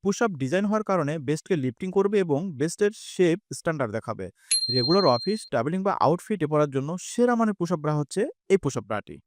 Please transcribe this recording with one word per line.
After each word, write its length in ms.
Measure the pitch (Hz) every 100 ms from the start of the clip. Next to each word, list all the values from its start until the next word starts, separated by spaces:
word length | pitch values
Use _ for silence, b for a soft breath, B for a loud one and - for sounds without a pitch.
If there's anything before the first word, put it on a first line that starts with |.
পুশ 120 | 190 196
আপ 60 | 233 151
ডিজাইন 220 | 131 175 202
হওয়ার 140 | 214 214
কারণে 220 | 190 143 160 131
বেস্টকে 260 | 151 - 170
লিফটিং 240 | 131 120 185 196
করবে 200 | 196 208
এবং 160 | 175 139 190 131
বেস্টের 320 | 160 - 208 214 -
শেপ 260 | - 175 175 _ -
স্ট্যান্ডার্ড 340 | - 156 120 107
দেখাবে। 300 | - 104 90 B B B -
রেগুলার 320 | 127 120 185 175 120
অফিস, 220 | - 214 -
ট্রাভেলিং 300 | 123 123 185 190
বা 60 | - 123
আউটফিটে 400 | 175 - 208 151
পরার 180 | 151 147 135
জন্য 140 | 139 180 -
সেরা 240 | - 240 233
মানের 180 | 220 202
পুশ 120 | 175
আপ 60 | 175
ব্রা 100 | 151 151
হচ্ছে 200 | 143 185 269 - _
এই 60 | 190
পুশ 120 | 143 123
আপ 60 | 107
ব্রাটি। 260 | 107 - 76